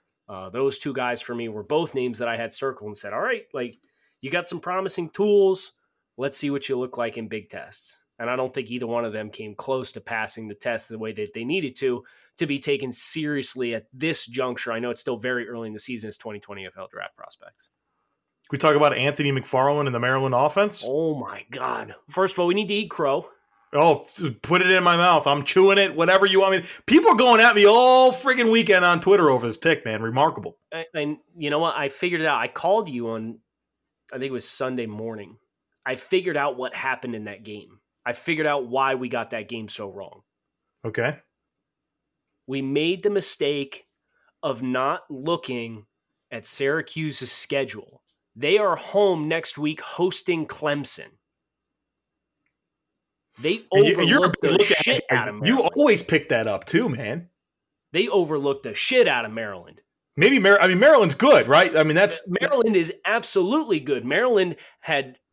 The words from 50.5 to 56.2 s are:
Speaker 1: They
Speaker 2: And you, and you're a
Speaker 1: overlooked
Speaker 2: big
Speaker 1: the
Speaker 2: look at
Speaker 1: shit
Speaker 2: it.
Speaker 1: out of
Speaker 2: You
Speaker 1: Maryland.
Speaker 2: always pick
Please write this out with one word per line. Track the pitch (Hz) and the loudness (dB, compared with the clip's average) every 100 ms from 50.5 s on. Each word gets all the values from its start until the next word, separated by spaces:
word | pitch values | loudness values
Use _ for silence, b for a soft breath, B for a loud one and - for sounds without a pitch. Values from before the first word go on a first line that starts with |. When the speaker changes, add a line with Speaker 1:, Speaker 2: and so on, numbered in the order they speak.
| - 151 147 139 - - _ _ _ _ _ _ _ _ _ _ _ _ _ _ _ _ _ _ _ _ _ _ - | -6 -4 -4 -4 -8 -12 _ _ _ _ _ _ _ _ _ _ _ _ _ _ _ _ _ _ _ _ _ _ -8
Speaker 1:
They | 143 226 - | -4 -4 0
Speaker 2:
And | 190 160 | 4 6
you, | 185 | 6
and | 175 | 4
you're | 247 | 4
a | - | 4
Speaker 1:
overlooked | - | 2
Speaker 2:
big | - | 2
Speaker 1:
the | 180 | 4
Speaker 2:
look | 208 | 4
at | 190 | 2
Speaker 1:
shit | 233 262 | 2 0
Speaker 2:
it. | - | 0
Speaker 1:
out | 127 107 | -2 -2
of | 104 | -2
Speaker 2:
You | 151 269 | 0 2
Speaker 1:
Maryland. | 175 | 2
Speaker 2:
always | - 294 196 | 4 4 4
pick | - 160 | 2 -2